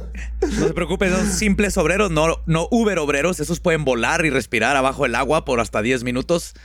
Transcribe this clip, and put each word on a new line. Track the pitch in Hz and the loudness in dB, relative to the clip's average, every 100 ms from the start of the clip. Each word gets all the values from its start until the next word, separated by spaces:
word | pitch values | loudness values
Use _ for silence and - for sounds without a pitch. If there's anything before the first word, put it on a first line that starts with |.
| - - - - | -4 -10 -10 -4
No | 330 214 208 | -2 0 -2
se | |
preocupe, | 165 160 185 190 | -2 -4 0 0
son | 185 214 | 0 0
simples | 180 214 196 202 202 | 0 0 2 0 2
obreros, | 185 190 202 | 0 2 2
no, | 151 160 156 175 | 2 2 0 0
no | 160 170 | 0 2
Uber | 226 202 180 | 2 2 0
obreros. | 143 143 165 175 | 0 0 0 -2
Esos | 147 170 | -4 -2
pueden | 180 160 | 0 2
volar | 139 120 117 165 160 | 2 0 2 2 2
y | |
respirar | 131 107 117 113 139 | 0 -2 0 2 2
abajo | 131 127 | 2 0
del | 131 117 | 0 0
agua | 131 156 151 | 0 0 0
por | 120 | -2
hasta | 110 110 | 0 -2
diez | 110 131 | 0 -2
minutos. | 123 123 - 170 - - | -2 -4 -2 -2 -2 -16